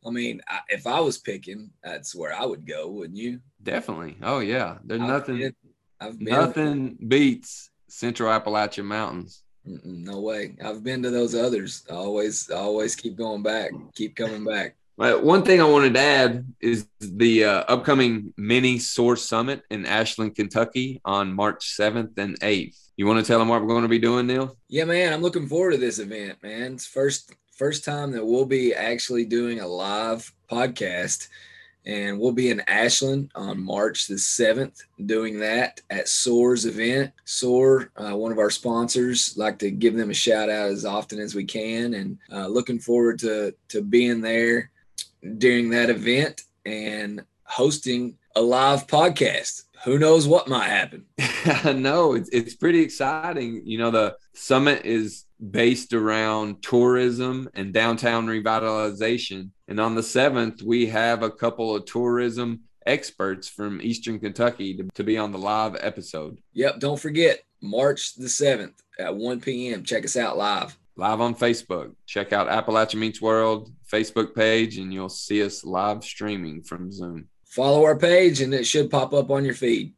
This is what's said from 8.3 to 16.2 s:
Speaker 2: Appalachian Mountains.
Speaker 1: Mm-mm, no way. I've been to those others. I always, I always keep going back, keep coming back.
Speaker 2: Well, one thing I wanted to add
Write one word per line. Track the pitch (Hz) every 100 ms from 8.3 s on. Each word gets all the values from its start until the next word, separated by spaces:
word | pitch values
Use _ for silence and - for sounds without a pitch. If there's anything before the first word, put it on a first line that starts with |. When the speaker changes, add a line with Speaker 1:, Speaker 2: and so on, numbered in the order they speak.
Speaker 2:
Appalachian | 110 107 107 104 - 101
Mountains. | 107 104 85 90 - _ _ -
Speaker 1:
Mm-mm, | 95 87 87
no | 87 98
way. | 107 107 101 98
I've | 107 110
been | 110 131
to | 123
those | 120 120 117
others. | 123 117 95 - -
I | 82
always, | 98 104 104 104 -
I | 87
always | 101 107 110 -
keep | 117 98
going | 113 104
back, | 104 110 104 - - -
keep | 107 -
coming | 113 107 107
back. | 107 - _ _ _
Speaker 2:
Well, | 120 110
one | 147 185
thing | 185 185
I | 156
wanted | 147 139 123
to |
add | 143 139